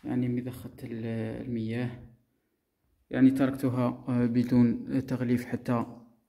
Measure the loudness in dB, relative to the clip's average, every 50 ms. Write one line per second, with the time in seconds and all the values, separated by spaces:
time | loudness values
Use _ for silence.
0 | -4 -2 -2 0 0 0 -2 -2 -4 -6 -10 -10 -12 -14 -14 -12 -12 -10 -8 -6
1 | -4 -4 -2 -2 -4 -4 -4 -6 -6 -6 -4 -4 -2 -2 -2 -2 -4 -4 -6 -10
2 | -16 -20 -20 _ _ _ _ _ _ _ _ _ _ _ _ _ _ _ _ _
3 | _ _ 2 6 6 6 6 6 0 0 0 0 -2 0 2 2 0 0 -2 -4
4 | -6 -2 0 2 2 2 2 0 2 4 6 6 6 6 4 0 -4 -2 -2 -2
5 | -2 -2 -4 -2 2 2 2 0 0 -4 -8 -6 -2 -2 0 0 -2 -4 -10 -20
6 | -20 -20 _ _ _